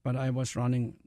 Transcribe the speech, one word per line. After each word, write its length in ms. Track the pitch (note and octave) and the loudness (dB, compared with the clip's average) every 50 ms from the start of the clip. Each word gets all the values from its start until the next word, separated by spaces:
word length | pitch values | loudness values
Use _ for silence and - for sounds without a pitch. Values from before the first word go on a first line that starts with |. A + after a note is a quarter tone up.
| _ | _
but 120 | C3 B2 | -2 0
I 120 | C3 C3 C3 | 0 0 0
was 260 | B2 B2+ B2+ - - | 0 0 -2 -2 -2
running 380 | A#2+ A#2+ B2 B2+ B2 A#2+ A#2 - - _ | 0 2 2 2 2 0 -2 -6 -12 _